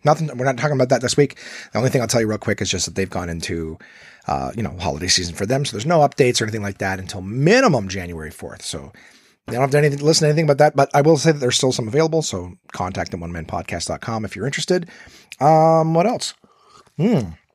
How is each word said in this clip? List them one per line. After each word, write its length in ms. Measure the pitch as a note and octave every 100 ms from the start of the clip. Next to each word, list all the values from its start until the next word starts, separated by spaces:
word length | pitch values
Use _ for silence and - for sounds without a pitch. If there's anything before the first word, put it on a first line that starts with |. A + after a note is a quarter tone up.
Nothing. 260 | D3 D#3 D3+ B2
We're 60 |
not 120 | C3+ B2
talking 200 | D3+ C#3
about 140 | B2+
that 100 | B2+
this 160 | B2 -
week. 200 | C#3 - - - -
The 60 | G#2+
only 120 | B2
thing 100 | C#3
I'll 60 | A2+
tell 140 | B2
you 80 | A2
real 100 | G#2+
quick 240 | - G2+
is 80 | G2
just 140 | F#2
that 100 | -
they've 160 | E2+ F#2+
gone 180 | F#2 F2
into, 480 | E2+ - E2+ D#2+ D#2+ - - - - -
uh, 240 | C#2 C2
you 80 | A2
know, 140 | A2 F2
holiday 300 | E2+ C#2+ -
season 260 | - F2
for 120 | E2 G2+
them. 180 | C3+
So 80 | -
there's 120 | G2+
no 140 | C3 E3+
updates 420 | C#3+ - B2+ A#2+
or 40 |
anything 180 | A2 A2
like 160 | G2+ G2
that 220 | G2 F#2+
until 220 | F#2 -
minimum 640 | F#2+ A#2+ D3+ A#3+ C4 C3 F#2+
January 420 | G2 F2 E2 D#2
fourth. 340 | - - -
So 280 | - D#2+ - - - _ _ _ -
you 60 |
don't 80 | A#2
have 80 | C3+
to 80 | C#3+
anything, 200 | D3+ C#3
listen 220 | D3 E3
to 80 | D3+
anything 160 | D3+
about 140 | D#3 C#3
that, 180 | D3+ C#3+
but 140 | C#3
I 60 | C#3+
will 160 | D3 D#3
say 160 | D#3+
that 80 | D3
there's 160 | B2 -
still 160 | C3
some 160 | B2 A2
available. 340 | C3+ D#3+ D#3+
So 300 | D3+ F#2+ F2+ F2+ -
contact 400 | - F2+ F2 F2
them, 80 | F2+
one 140 | E2+
man 140 | E2+ D#2+
podcast 420 | F2+ E2 E2+ -
dot 120 | D#2+
com, 240 | - A2
if 120 | G#2+ F#2+
you're 100 | A#2
interested. 420 | C#3+ - F3+ E3+ - - - _ -
Um, 520 | C#3 D#3+ D#3+ D#3+ D#3+
what 140 | E3 G3
else? 280 | B3 - - _ _ _ - _ -
Hmm. 340 | F#3+ F#3+ F#2+ D#2+ _